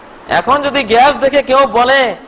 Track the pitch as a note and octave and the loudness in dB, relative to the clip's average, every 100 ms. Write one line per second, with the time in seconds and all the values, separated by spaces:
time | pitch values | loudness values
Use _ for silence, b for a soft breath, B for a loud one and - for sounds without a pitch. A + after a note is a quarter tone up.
0 | - - - E3 F3 C#4+ C#4+ C4+ G#3+ A#3 | -20 -16 -6 -4 0 -2 -2 -4 0 2
1 | C#4 B3 C4+ C#4 B3+ C4 C4+ A3+ B3 C4+ | 2 2 -2 -2 0 0 2 0 2 0
2 | A#3+ F3+ | 0 -6